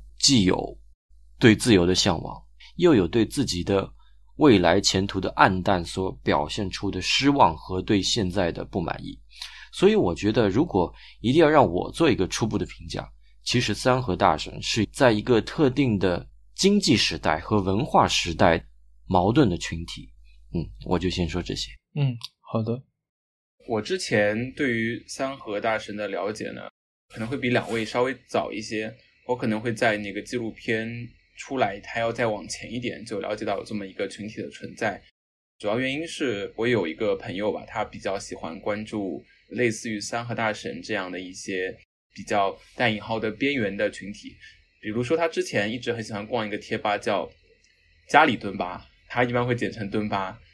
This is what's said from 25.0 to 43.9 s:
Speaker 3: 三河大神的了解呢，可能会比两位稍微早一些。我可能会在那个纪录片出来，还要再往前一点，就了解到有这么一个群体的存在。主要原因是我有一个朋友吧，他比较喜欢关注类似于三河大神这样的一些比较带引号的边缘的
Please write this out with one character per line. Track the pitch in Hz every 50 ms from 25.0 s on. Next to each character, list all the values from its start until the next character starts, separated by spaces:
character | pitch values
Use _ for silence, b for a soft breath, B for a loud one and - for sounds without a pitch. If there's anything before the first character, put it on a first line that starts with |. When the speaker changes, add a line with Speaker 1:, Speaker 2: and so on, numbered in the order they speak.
| -
Speaker 3:
三 | - - - 135 135 135
河 | - - 117 101 104
大 | 110 113 110 107
神 | - - 104
的 | 104 104 98
了 | 95 87 95 107
解 | 104 - - -
呢， | - 98 95 101 - _ _ _ _ _ _
可 | _ - 117
能 | 113
会 | 120 143
比 | 123 127 120
两 | 123 113 - -
位 | 113 113 110
稍 | 107 - 120 123
微 | 131 117 - _
早 | _ - 101 73 -
一 | - 113
些。 | 110 - 113 107 107 113 - b b b b b _
我 | - 123
可 | 123 135
能 | 113 107 110
会 | 113 120 113
在 | - 127 113 107
那 | 104 104 101
个 | 95 104
纪 | 104 - 127
录 | 120 113 107
片 | 104 - - 123 113 110 110 117 117 120 117 117 - _ _ _ _
出 | - - - 135 131
来， | 120 98 98 104 -
还 | - - 117
要 | 113 117
再 | 117 - 120
往 | 110 107 98 80 -
前 | - - - -
一 | 113
点， | 123 120 110 - - 110
就 | - 113 98
了 | 92 101 107
解 | 104 113
到 | 107 98
有 | 95 92
这 | - 107
么 | 101 98
一 | 95 -
个 | - 101 95
群 | - - 101
体 | 107 - 110
的 | - -
存 | - - - - 98
在。 | - 113 113 92 - b b _ _ _ _ _ _ _ _ _
主 | _ -
要 | 101 110 123
原 | 131 131 139
因 | 151 170
是 | 165 - - 151 127 104 101 98 92 -
我 | - 117
有 | 123 120 104 87
一 | 80 80
个 | - 113 101 95
朋 | - - - 87
友 | 95 104 -
吧， | - - -
他 | - - 110 104
比 | - - 107
较 | - 101 95 101
喜 | - - 92
欢 | - - 80 82 -
关 | - 110 104 107 110
注 | 110 113 104 98 92 73 - b b b b b _
类 | 95 117 123 117
似 | 107 - - 117
于 | 107 104
三 | 101 - 120 117 120
河 | 117 113
大 | 123 113 107
神 | 104 - - - 64 87
这 | 87 - 110
样 | 101 92 90
的 | 90 92
一 | 92 90
些 | 92 - - 104 95 92 92 92 - - _ _ _ _ _ _ _
比 | - 98
较 | - 107 101 98 98 - - - - -
带 | - 123 113
引 | 107 101
号 | 98 110 113 110
的 | 113 110
边 | 101 104 127 143 143
缘 | 131 107 95 101
的 | 101 107 101